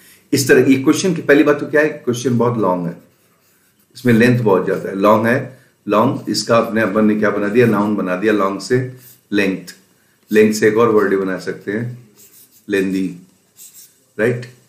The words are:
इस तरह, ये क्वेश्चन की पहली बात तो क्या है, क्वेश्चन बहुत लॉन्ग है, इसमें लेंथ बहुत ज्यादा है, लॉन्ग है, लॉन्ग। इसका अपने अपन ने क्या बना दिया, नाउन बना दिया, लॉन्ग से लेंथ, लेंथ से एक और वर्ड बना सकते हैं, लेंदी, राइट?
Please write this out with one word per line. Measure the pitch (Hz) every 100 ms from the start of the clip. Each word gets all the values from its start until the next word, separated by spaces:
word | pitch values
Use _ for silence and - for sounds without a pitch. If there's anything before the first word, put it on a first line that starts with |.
| - _ _
इस | 131 127
तरह, | 131 135
ये | 131
क्वेश्चन | 139 151 196
की | 165
पहली | - 147
बात | 147 -
तो | 131
क्या | 147
है, | 151
क्वेश्चन | - - 117 139 117
बहुत | 120 113
लॉन्ग | 95 90 85
है, | 85 _ _ _ _ _ _ _ _ _ -
इसमें | 123
लेंथ | 110 123 120
बहुत | 104 92 90
ज्यादा | 87 82
है, | 98
लॉन्ग | 101 110 113
है, | 127 - - _ _ 104
लॉन्ग। | 101 120 - -
इसका | 101 - 117
अपने | 110 110
अपन | 104 107
ने | 107
क्या | 104 104
बना | 101 101
दिया, | 113 117
नाउन | 101 104 104
बना | 90 90
दिया, | 107
लॉन्ग | 104 95 98
से | - 127 123 - - _ _
लेंथ, | 101 98 87 - - _ _ _ _ -
लेंथ | 107 107
से | 107 110
एक | 107
और | 117
वर्ड | 107 98
बना | 95 95 90
सकते | 95 - -
हैं, | 107 123 - - _ - _ _ _ -
लेंदी, | 98 95 95 90 85 - _ _ - - - - _ _ -
राइट? | 117 123 - -